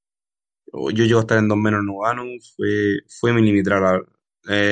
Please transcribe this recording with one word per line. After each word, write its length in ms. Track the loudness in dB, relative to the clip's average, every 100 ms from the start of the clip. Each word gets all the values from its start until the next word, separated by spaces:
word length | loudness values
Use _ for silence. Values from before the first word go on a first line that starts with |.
| _ _ _ _ _ _ -18
o 160 | -10 -4
yo 140 | 0 2
llego 140 | 2
a 20 |
estar 160 | 2 0
en 100 | 2
dos 100 | 0
menos, 260 | 0 -2
no 160 | -4 -4
gano. 240 | -4 -4 -8 -14 -16 -8
Fue, 440 | -4 -2 -2 -2 -8
fue 260 | -4 0
milimetral 480 | 2 4 4 2 2 2 0 -4 _ _ _
la, 120 | -6 -2 0